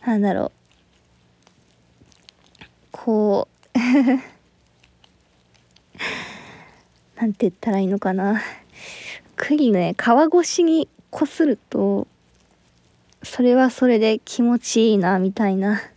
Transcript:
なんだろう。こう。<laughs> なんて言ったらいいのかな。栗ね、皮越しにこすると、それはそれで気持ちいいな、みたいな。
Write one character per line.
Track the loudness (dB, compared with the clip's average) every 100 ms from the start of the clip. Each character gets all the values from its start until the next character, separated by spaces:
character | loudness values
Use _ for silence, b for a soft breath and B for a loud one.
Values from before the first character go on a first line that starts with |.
| -2
な | 0
ん |
だ | 0
ろ | 0 -4
う。 | _ _ _ _ _ _ _ _ _ _ _ _ _ _ _ _ _ -20 _ _ _ -20 _ _
こ | -10 -2 0 0 0 -4 _ _ -2
う。 |
<laughs> | 2 4 4 0 B B _ _ _ _ _ _ _ _ _ _ _ _ _ _ _ -12 B B B B B B B B B _ _ -6
な | -4
ん |
て | -2
言 | -4
っ | -2
た | -4
ら | -2
い |
い | -2
の | -2
か | -4
な。 | -2 -2 -2 B B B B B B B B B -10
栗 | -2 0 2
ね、 | 2 0
皮 | -2 2 4 4
越 | 2
し | 0 0
に | 2 2 -2 _ _
こ | -6 -6
す | 0 0
る | 0 _
と、 | -4 -2 -2 -6 _ _ _ _ _ _ _ _ _ _ _
そ | -18 0
れ | 4
は | 4 2
そ | 2 2
れ | 4
で | 2 0 -6
気 | -2
持 | 0 0
ち | 0 2 4
い |
い | 2
な、 | 2 0
み | -2
た | -2 -2
い | 0
な。 | -2 -4 -6